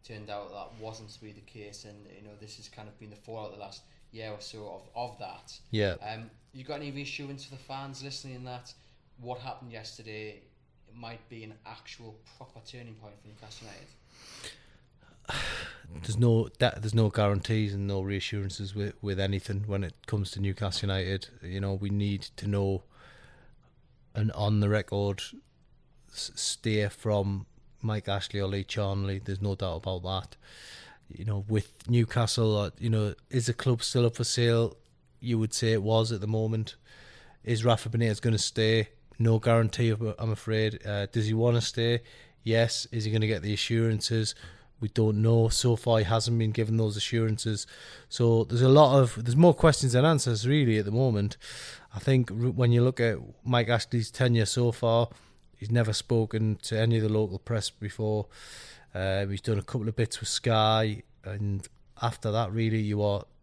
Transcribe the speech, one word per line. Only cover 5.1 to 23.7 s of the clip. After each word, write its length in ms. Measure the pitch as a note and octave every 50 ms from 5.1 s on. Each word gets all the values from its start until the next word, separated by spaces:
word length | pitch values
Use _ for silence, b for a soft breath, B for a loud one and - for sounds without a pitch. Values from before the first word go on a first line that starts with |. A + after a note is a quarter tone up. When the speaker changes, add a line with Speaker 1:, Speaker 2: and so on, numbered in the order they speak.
Speaker 1:
of 80 | A2 -
that. 380 | G#2+ F#2 F#2 - - - - - - -
Speaker 2:
Yeah. 240 | - A2 G#2 G2 F2 -
Speaker 1:
Um, 280 | - G#2+ A2 A2+ A2+ A2+ _ _ _ _ _
you 100 | C3+ C3
got 120 | - D3+ C#3+
any 100 | D3+ C#3+
reassurance 540 | C3+ C#3+ C#3+ C#3 - - C#3+ C#3 C#3 C3+ -
for 60 | -
the 100 | C3+ C3
fans 420 | - - C3+ C3+ C#3 C#3 C3+ B2+ C3
listening 400 | C#3 C3+ - - C3+ B2+ B2 B2+
that 300 | B2+ B2 B2 B2 - - b b b b b b _ _ -
what 200 | A#2+ A#2+ C3 B2
happened 320 | A#2 C3 A#2+ - C3 A#2+
yesterday 680 | A#2 A2 A2 - - - A2 A2 G#2+ G#2+ G#2+ G#2+ G2+ - _ _ _ _ _ _ _ _ _ _ A2
might 340 | A#2+ A#2 A2+ A#2 A2+ - _
be 140 | B2 A2+ A2
an 100 | A2 A2 G#2+ _
actual 500 | G2+ A#2 - _ - - - A#2+ A2 G#2 - _ _ -
proper 220 | _ B2+ - _ A#2 A2
turning 280 | - - B2 A#2+ A#2 G#2+
point 200 | G#2 G#2+ G#2 G2+ -
for 60 | _
Newcastle 400 | G#2 G#2+ - A2+ G#2+ G#2+ - A2+
United? 200 | G#2+ G2 F#2 F#2 - - _ B B B B B B B B B B B B B B B B B B _ _ _ _ _ _ - -
Speaker 2:
<sighs> 720 | - - - - - - - - - - - - D#2+ D#2
There's 160 | E2+ - A2
no, 320 | A2 B2 A#2+ A2+ A2+ A2 - - -
that, 220 | B2+ B2 - -
there's 140 | G#2+ G#2+ G#2
no 140 | A2+ A2 G#2
guarantees 640 | - - G#2 G2+ G2+ G2+ F#2 - A2+ A2 G#2+ G2+ G2
and 120 | G2 G2
no 160 | G2 G2 G2
reassurances 720 | F#2+ G2 G2+ G2 - - - G#2 G2 G2 F2+ - G2+ G2 G2
with, 220 | G#2+ G2+ G#2 - -
with 180 | - G2+ G2 F#2
anything 440 | G2 F#2+ G2 F#2+ - - G2+ G2 G2+
when 160 | G#2+ G2+ G2 G2
it 100 | E2 - _ -
comes 240 | - - G#2 F#2+ -
to 100 | - G2
Newcastle 480 | G2 G2 F#2+ - G#2 G2 F2 - - G2
United. 380 | F#2+ F#2+ F#2 F2+ G2 F#2+ - - - - -
You 160 | F2+ F#2 G2
know, 140 | G2 G2 G2
we 160 | F#2+ G2+ G2+
need 340 | G2+ G2+ G2+ G2+ G2+ F#2+ - - _
to 100 | - -
know 360 | G#2 G2+ G2+ G2 G2 G2 F#2+ - B B B B B B B B B B B B B B B _ _